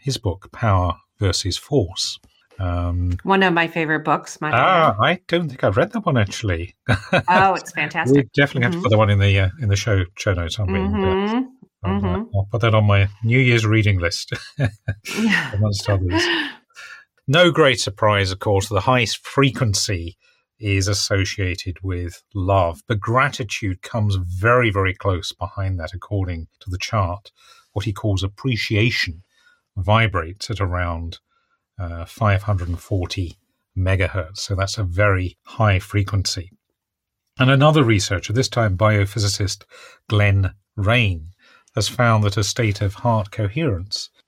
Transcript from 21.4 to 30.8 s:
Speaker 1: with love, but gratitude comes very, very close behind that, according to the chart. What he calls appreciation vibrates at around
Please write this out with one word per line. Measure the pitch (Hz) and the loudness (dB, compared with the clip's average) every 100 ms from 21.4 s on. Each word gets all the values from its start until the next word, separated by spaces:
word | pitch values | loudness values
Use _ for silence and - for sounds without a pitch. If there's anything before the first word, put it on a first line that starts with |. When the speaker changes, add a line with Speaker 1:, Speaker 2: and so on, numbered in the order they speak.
| 92 82 95 85 | -4 -4 -8 -8
Speaker 1:
with | 95 87 87 - _ | -8 -6 -8 -12 _
love, | 101 92 98 85 - - | -6 0 2 2 -2 -4
but | 110 | -4
gratitude | 104 120 139 - 113 - 101 90 | 0 0 0 -2 -8 -6 -6 -6
comes | - 117 104 98 | -6 -2 0 0
very, | 87 90 110 123 117 | -2 0 2 4 2
very | 98 95 | 0 -2
close | 90 101 90 - | -2 -4 -4 -6
behind | - 82 - 95 92 | -10 -10 -6 -6 -4
that, | 80 | -8
according | 90 - 104 92 85 82 _ | -12 -6 -4 -4 -6 -10 _
to | - | -10
the | 92 | -8
chart. | - 110 90 90 - _ _ _ _ | -4 -2 -2 -6 -14 _ _ _ _
What | - | -8
he | 110 | -6
calls | 98 110 95 | -4 -2 -2
appreciation | 95 - 135 113 - 104 117 - - 82 _ _ _ _ _ - | -2 -6 -4 -4 -2 2 2 0 -4 -8 _ _ _ _ _ -6
vibrates | 90 110 113 92 82 95 - | 2 2 2 -2 -6 -10 -10
at | 101 | -4
around | 95 90 | -4 -2